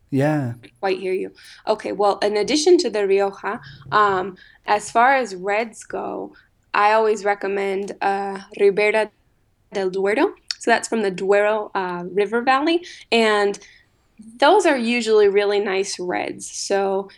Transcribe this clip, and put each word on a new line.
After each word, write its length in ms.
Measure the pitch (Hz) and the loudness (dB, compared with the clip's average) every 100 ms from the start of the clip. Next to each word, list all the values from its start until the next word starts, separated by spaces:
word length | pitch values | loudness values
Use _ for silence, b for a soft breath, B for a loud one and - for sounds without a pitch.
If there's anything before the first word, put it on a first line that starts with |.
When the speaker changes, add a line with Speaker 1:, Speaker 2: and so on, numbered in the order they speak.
| _ | _
Speaker 1:
Yeah. 440 | 135 143 151 123 120 | -2 0 0 -2 -8
Speaker 2:
I 40 | - _ | -16 _
quite 200 | 196 185 | -4 -4
hear 120 | 190 | -4
you. 200 | 185 190 - B B B | -6 -6 -12 B B B
Okay, 260 | 214 - | -4 -4
well, 260 | 190 202 185 | -2 0 0
in 160 | 202 208 | 0 0
addition 420 | 202 294 359 349 | 0 0 4 4
to 100 | 240 | 4
the 180 | 208 196 | -2 0
Rioja, 540 | 196 196 196 196 233 B B B | 2 0 -4 -8 -8 B B B
um, 440 | 214 208 185 190 185 B B | 2 2 2 -4 -10 B B
as 260 | - 208 - | -2 -2 0
far 240 | 226 254 | 2 4
as 200 | 269 226 | 2 0
reds 500 | 185 190 208 233 - | -6 -4 -4 -4 -10
go, 500 | - 190 - - - - b _ _ | -12 -10 -8 -10 -12 -16 b _ _
I 200 | - 208 | 0 4
always 340 | 220 220 214 202 | 4 2 0 -2
recommend, 680 | 202 196 202 196 196 202 - | -2 -4 -4 -2 -4 -6 -4
uh, 380 | 196 196 196 196 - - | -4 -2 -6 -10 -10 0
Ribera 520 | 202 190 208 220 214 _ _ _ _ _ _ | 2 4 2 2 -2 _ _ _ _ _ _
del 180 | 196 190 | -6 -4
Duero. 440 | 190 196 226 392 - - - | -2 -2 0 0 -2 -14 -6
So 120 | - | 0
that's 180 | 226 - | 0 0
from 140 | 226 | -2
the 80 | 202 | -2
Duero, 600 | 180 190 202 208 214 208 | -2 0 2 2 0 -4
uh, 300 | 196 180 175 180 | -6 -6 -6 -6
River 300 | 185 202 233 | -4 -2 -2
Valley, 460 | 240 262 311 339 - B B | 0 2 2 -2 -4 B B
and 460 | 233 220 208 202 196 B B B _ _ - 220 233 | 2 4 2 0 -2 B B B _ _ -20 -20 2
those 280 | 285 403 | 4 6
are 140 | 339 269 | 4 2
usually 480 | 226 240 220 214 202 | 0 0 2 4 6
really 320 | 196 202 202 | 4 2 0
nice 400 | 202 190 196 - | 0 -2 -4 -6
reds. 500 | 180 208 - - - | -6 -4 -6 -8 -12
So 640 | - - 196 196 196 196 | -10 -4 -2 -2 -4 -6